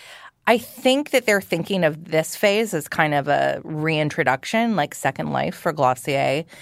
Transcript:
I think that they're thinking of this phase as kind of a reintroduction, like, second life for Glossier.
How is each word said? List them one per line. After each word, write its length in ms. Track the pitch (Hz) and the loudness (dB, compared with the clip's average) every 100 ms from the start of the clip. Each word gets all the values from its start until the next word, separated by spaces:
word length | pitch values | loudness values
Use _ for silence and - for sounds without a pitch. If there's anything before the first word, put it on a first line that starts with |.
| - - - _ - | -20 -20 -20 _ 0
I 120 | 233 | 0
think 540 | - - 254 269 294 | -2 -2 0 2 2
that 140 | 262 240 | 0 2
they're 140 | 202 | 0
thinking 460 | - 165 190 190 160 | 0 -4 -2 0 0
of 260 | 156 170 | 0 -2
this 240 | 160 160 - | 0 0 0
phase 380 | 208 202 220 | 2 2 0
as 160 | 160 - | -4 -2
kind 240 | - 156 | 0 0
of 160 | 143 139 | 0 2
a 320 | 139 135 135 | 2 2 -2
reintroduction, 1120 | - 151 160 151 151 - 135 135 - 226 233 190 | -6 -4 -2 0 0 0 0 0 0 0 0 0
like, 180 | 147 | -2
second 380 | - - - 147 | -2 -4 -4 -4
life 240 | 131 147 - | -2 -2 -4
for 160 | 175 | -4
Glossier. 720 | 151 127 127 - 139 135 143 - - | 2 2 0 -2 0 0 -2 -4 -14